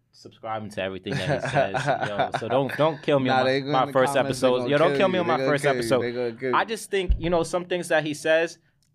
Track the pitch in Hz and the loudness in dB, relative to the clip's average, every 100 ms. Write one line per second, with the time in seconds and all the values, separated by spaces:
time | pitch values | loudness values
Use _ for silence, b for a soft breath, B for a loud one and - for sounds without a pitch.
0 | _ _ 107 - 110 110 104 - 95 95 | _ _ -20 -14 -8 -8 -8 -6 -6 -6
1 | 104 135 139 139 127 143 127 117 139 131 | -6 -4 -2 -2 -2 0 0 0 -2 -2
2 | 123 101 131 123 113 127 131 - 156 147 | -2 -2 -2 -4 -2 0 0 0 0 0
3 | - 143 127 131 131 135 135 131 131 135 | 0 2 2 2 2 0 0 0 2 2
4 | 127 135 135 127 131 127 127 143 160 139 | 2 2 0 2 2 2 2 2 4 4
5 | 196 185 170 156 135 143 143 127 113 127 | 2 2 0 0 2 2 2 0 2 0
6 | 120 120 120 113 127 143 196 220 - 196 | 0 -2 -4 -4 0 0 0 -4 -4 -2
7 | 180 - 165 170 165 180 175 180 170 160 | 0 0 0 0 0 -4 -4 -4 0 0
8 | 151 147 160 160 165 - _ _ _ | 0 -2 0 2 0 -6 _ _ _